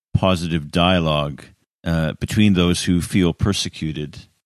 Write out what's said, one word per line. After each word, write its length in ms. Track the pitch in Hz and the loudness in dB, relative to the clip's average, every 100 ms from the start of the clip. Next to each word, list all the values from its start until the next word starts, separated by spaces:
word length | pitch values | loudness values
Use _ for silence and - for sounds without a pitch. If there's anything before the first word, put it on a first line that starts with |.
| _ | _
positive 560 | - 95 87 85 82 73 | 0 2 0 -2 -4 -2
dialogue, 760 | 90 87 92 80 76 73 67 - _ _ _ | 0 2 2 2 -2 -4 -8 -18 _ _ _
uh, 300 | 85 82 78 | -4 -2 -2
between 400 | - - 110 104 | -4 -4 2 4
those 300 | 90 87 87 | 4 2 0
who 180 | - 87 | 0 0
feel 320 | 82 104 85 | 0 2 2
persecuted 880 | - 104 95 - - 80 73 73 - - _ | 2 -2 -2 -6 -8 -8 -8 -10 -14 -20 _